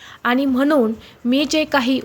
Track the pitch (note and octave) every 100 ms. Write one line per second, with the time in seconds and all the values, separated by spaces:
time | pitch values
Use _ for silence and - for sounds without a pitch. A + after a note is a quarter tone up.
0 | - - A#3 B3+ C#4 B3+ C#4+ D4+ A3 A3
1 | - - A#3+ C4+ D4 D#4 D4+ C#4+ A#3+ B3+